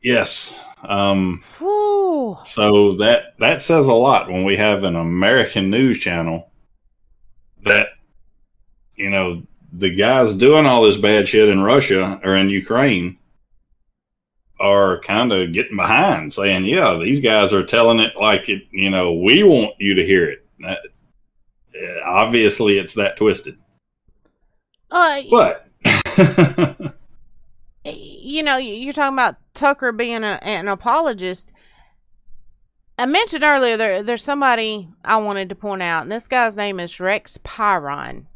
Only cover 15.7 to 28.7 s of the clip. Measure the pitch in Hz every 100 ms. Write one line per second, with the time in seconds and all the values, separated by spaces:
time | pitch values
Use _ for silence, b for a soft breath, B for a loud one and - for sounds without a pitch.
15.7 | 104 - 117 190 104 78 - 98 92 95
16.7 | 170 135 85 90 143 131 110 98 101 92
17.7 | 117 117 113 110 - 107 98 - 98 -
18.7 | 95 98 95 90 85 92 147 202 143 104
19.7 | - 98 92 85 95 80 69 _ _ 90
20.7 | 95 - _ _ _ _ _ _ _ _
21.7 | 82 87 87 73 92 117 120 107 - 110
22.7 | 98 92 107 101 - 107 92 - - _
23.7 | _ _ _ _ _ _ _ _ _ _
24.7 | _ _ 349 330 277 269 233 185 - _
25.7 | _ - - - - 180 - 151 - 160
26.7 | - 156 - - - - - - - -
27.7 | _ - - - - 240 302 302 262 254